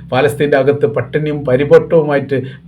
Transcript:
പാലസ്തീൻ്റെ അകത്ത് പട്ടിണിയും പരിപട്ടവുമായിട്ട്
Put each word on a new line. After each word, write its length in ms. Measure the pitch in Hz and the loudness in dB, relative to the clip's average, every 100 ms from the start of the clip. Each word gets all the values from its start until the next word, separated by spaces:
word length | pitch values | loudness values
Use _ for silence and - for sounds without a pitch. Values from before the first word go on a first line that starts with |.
| - | -4
പാലസ്തീൻ്റെ 460 | 127 139 120 143 143 | 0 0 0 0 2
അകത്ത് 280 | 131 110 110 | 2 0 -2
പട്ടിണിയും 600 | 131 120 151 151 147 127 | -2 -4 -4 -4 -4 -2
പരിപട്ടവുമായിട്ട് 960 | 127 143 165 151 170 151 143 131 131 123 - | 0 4 4 6 2 2 -2 -2 -6 -6 -14